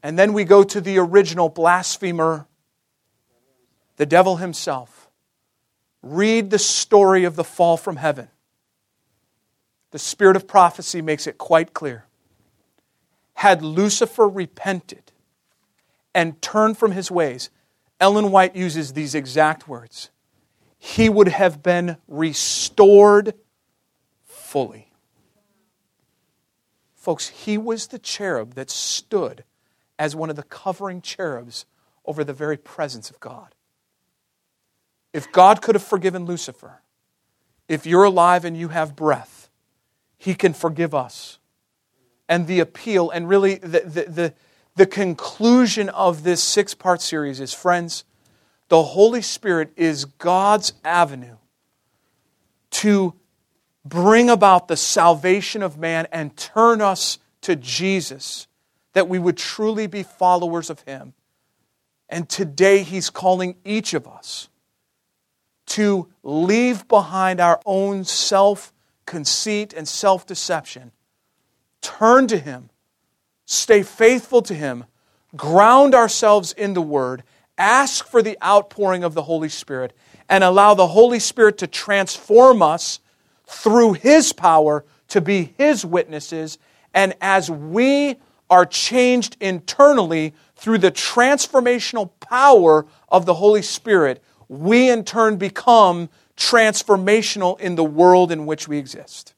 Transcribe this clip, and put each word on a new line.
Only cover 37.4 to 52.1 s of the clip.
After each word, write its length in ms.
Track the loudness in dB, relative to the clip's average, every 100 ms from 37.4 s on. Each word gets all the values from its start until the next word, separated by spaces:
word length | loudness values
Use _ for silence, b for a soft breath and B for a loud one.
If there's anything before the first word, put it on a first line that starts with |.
| _ _ _
if 200 | -8 0
you're 160 | 2
alive 420 | 4 4 2 2 -2
and 100 | -10
you 120 | -10
have 280 | -8 -8 -4
breath, 540 | -4 -4 -6 _ _ _ _ _ _ _ _ _
he 200 | -8 -2
can 180 | -2
forgive 400 | -2 -8 -6 -6
us. 460 | -6 -8 -16 -20 -20 _ _ _ _ _ _ _ _ _
And 160 | -4 -2
the 140 | -4
appeal, 500 | -4 -8 -4 -4 -2
and 180 | -6 -2
really 280 | 0 0 -4
the, 240 | -4 -4
the, 260 | -4 -10 -8
the, 260 | -6 -6 _ _ _ _ 0
the 100 | 0
conclusion 1040 | 2 -6 -6 -12 -4 2 2 2 -2 -8
of 340 | -2 -2 -2
this 200 | -4 -4
six-part 580 | -2 -2 -4 -6 -4 -4
series 380 | -4 -8 -8 -10
is, 120 | -14
friends, 520 | -6 -2 -2 -4 -14 _ _ _ _ _ _ _
the 160 | 0
Holy 400 | 2 2 2 2
Spirit 480 | -8 -10 -4 -4 -4 -4
is 300 | -4 -4 -12
God's 680 | _ -2 0 0 0 -2 -10
avenue 540 | -4 -2 -2 -4 -20 -20 _ _ _ _ _ _ _